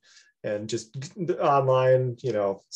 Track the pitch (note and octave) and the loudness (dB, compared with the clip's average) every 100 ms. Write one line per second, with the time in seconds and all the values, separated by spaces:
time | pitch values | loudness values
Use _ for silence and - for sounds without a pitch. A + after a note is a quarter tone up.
0 | _ - _ _ A#2 G#2 A2 A#2 - C#3 | _ -20 _ _ -6 -6 -4 -8 -8 -14
1 | C3+ G#3+ E3 F3+ D3 C#3 C3 C3 C3 C3 | -14 -8 -6 0 2 2 4 4 4 4
2 | B2+ A#2 B2+ G#2+ G2+ G2 _ | 2 -4 -4 -2 -2 -4 _